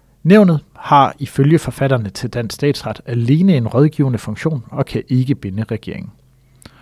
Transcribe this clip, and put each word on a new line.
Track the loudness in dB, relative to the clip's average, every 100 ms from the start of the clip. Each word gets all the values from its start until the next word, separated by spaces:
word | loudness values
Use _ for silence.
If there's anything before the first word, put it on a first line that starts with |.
| _ _
Nævnet | 4 6 6 2 -4
har | -16 2 4 4 -2
ifølge | -6 0 2 2
forfatterne | 0 -4 -2 -2 -4
til | -8 -8
Dansk | -6 -8 -4
Statsret | -4 -2 -6 -10 -6
alene | -2 2 2 4 2
en | 2
rådgivende | 2 2 2 0 -2
funktion | -6 -6 -4 -4 -6
og | -6 -6
kan | -6 -2
ikke | 0 0 -2
binde | -4 -6
regeringen. | -6 -6 -8 -12 -14 -18 _ _ _ _ -20 _